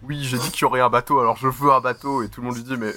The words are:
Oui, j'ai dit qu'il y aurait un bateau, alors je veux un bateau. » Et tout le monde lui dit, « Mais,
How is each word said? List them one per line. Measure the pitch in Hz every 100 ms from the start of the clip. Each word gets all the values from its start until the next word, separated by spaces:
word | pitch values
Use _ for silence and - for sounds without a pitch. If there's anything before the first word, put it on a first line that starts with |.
Oui, | 127 147
j'ai | 135 123
dit | 139
qu'il | -
y |
aurait | - 127
un | 123
bateau, | 123 - 143
alors | 117 113
je | 131
veux | 127 143
un | 131
bateau. » | 123 120 139 135
Et | 104
tout | 123
le | 123
monde | 120
lui |
dit, « | 120 127
Mais, | 110